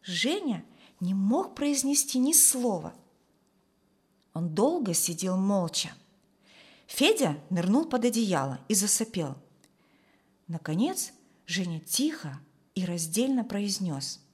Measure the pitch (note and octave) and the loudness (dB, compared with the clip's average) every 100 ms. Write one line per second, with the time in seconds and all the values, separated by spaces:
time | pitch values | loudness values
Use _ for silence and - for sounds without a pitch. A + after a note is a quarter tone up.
0 | - F3 A#3+ F#4+ E4+ F#3 - - - _ | -6 -2 0 0 -2 -4 -6 -20 -20 _
1 | F3+ G3 G3 C4+ F#4+ - D4 C#4 C4+ C#4+ | -2 0 2 2 0 -2 0 0 2 0
2 | - C4 B3+ E4 - C4 A#3+ F#3 D#3+ - | 0 2 4 6 6 4 0 -2 -6 -14
3 | _ _ _ _ _ _ _ _ _ _ | _ _ _ _ _ _ _ _ _ _
4 | _ _ _ D#3+ F3 D#3 A#3+ F4 A3 E3 | _ _ _ -6 -4 2 2 2 0 0
5 | - E3+ F#3 F#3 F#3+ G3+ F3 - - - | -2 -2 -2 0 2 2 0 -2 -6 -10
6 | _ _ _ _ _ - - - _ - | _ _ _ _ _ -20 -20 -20 _ 2
7 | D4+ A4 A#3 D3 - F3+ F3+ A#3 E4 B3+ | 4 4 2 -2 -4 -2 2 2 2 0
8 | A#3 A3 A3 E3+ C3+ C3 - G#3 G3+ - | 0 0 0 0 -2 -6 -2 0 2 0
9 | A3+ F#3+ D3+ C3+ - _ - _ _ _ | -2 -4 -6 -8 -16 _ -20 _ _ _
10 | _ _ _ _ - E3 - D#3+ C4+ F#4 | _ _ _ _ -10 -8 -4 0 0 0
11 | - - _ _ - E3+ F3+ D#3+ - - | -8 -10 _ _ -6 -4 -2 -6 -4 0
12 | D4 D#4 D3+ C3+ - _ _ - F3+ F3 | 0 -2 -10 -10 -16 _ _ -4 -4 -2
13 | E3 F3 B3+ C4 A3 G3+ G#3 G3 F#3 C#3 | -2 0 2 2 0 -2 -2 -2 -2 -4
14 | C3+ - _ | -6 -12 _